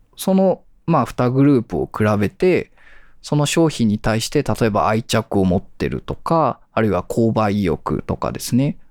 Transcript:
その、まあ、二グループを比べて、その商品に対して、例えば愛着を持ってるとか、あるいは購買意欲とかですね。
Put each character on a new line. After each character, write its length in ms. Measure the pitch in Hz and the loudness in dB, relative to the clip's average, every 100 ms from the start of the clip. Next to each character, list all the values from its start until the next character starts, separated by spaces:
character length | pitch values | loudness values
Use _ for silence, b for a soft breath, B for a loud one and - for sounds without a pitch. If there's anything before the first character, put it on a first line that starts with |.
| _ - | _ -8
そ 180 | - | 0
の、 280 | 190 190 - _ _ - | 2 2 0 _ _ 0
ま 140 | 160 | 0
あ、 40 | |
二 260 | 120 - 123 | 0 -2 0
グ 140 | 131 | 4
ル 160 | 143 135 | 4 4
ー 20 | |
プ 160 | 110 80 | 0 -4
を 80 | 69 | -4
比 180 | - 107 104 | -2 0 0
べ 100 | 98 | -2
て、 440 | - 185 151 - b b b b b | 0 0 2 -2 b b b b b
そ 140 | - 147 | -4 -2
の 100 | 143 | 0
商 220 | - 160 | 2 0
品 180 | - 113 | 2 0
に 100 | 104 | 0
対 220 | 123 110 | -2 -2
し 100 | - | -2
て、 120 | 147 | -2
例 240 | - 107 117 | -2 0 0
え 40 | |
ば 180 | 101 85 | 2 0
愛 140 | 110 | 0
着 360 | - 117 - 101 | -2 -4 -2 0
を 60 | |
持 140 | 95 90 | 2 0
っ 40 | |
て 260 | - - 69 | -4 -6 -6
る 120 | 65 | -6
と 140 | - | -8
か、 440 | - - 165 135 - _ | -8 -2 0 0 -2 _
あ 80 | - | -2
る 80 | 110 | 0
い 20 | |
は 120 | 90 | -2
購 280 | - - 113 | -2 0 0
買 280 | 110 107 104 | 0 0 0
意 40 | |
欲 380 | 92 71 - 71 - | -2 -2 -4 -6 -4
と 100 | - | -4
か 160 | - | -6
で 80 | - | -6
す 160 | - 120 | -2 0
ね。 220 | 143 - - | 0 -4 -12